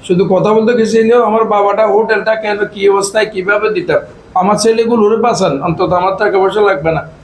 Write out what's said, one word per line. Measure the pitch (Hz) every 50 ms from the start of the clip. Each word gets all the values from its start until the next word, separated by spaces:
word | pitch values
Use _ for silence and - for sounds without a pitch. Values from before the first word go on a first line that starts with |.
| -
শুধু | - 185 175 196
কথা | 170 190 180 180 208 214
বলতে | 220 220 220 240 240
গেছিলেও | 220 208 214 226 226 220 240 247 233
আমার | 214 214 226 220
বাবাটা | 202 208 202 196 202 202 202 220 208
হোটেলটা | 196 208 220 196 220 202 185 - -
কেন, | - 214 208 208 202 208
কি | - - 208 196 202
অবস্থায়, | 196 196 196 - - 220 214
কিভাবে | - - 185 180 190 208 214 214 214
দিতাম। | 180 180 - - 151 - - - - - - - -
আমার | 185 180 202 208
ছেলেগুলোরে | - - 226 226 220 233 226 240 233 208 208 226 226
বাঁচান, | 208 240 220 160 190 175 139 139
অন্তত | 160 175 165 - 185 165 175
আমার | 180 180 190 190 190
টাকা | 214 202 185 196
পয়সা | 190 190 190 214
লাগবে | 208 202 190 - 160 165
না। | 160 151 - - - -